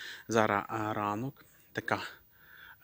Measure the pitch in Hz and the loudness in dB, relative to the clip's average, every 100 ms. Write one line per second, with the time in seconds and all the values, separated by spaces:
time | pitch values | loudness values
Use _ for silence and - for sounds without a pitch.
0 | - - - 113 107 101 - 113 107 107 | -12 -12 2 4 6 4 0 -2 -2 0
1 | 104 104 131 - - - _ - - 104 | 0 0 -4 -8 -20 -20 _ -8 0 0
2 | - - _ _ - - - - | -2 -12 _ _ -20 -20 -20 -10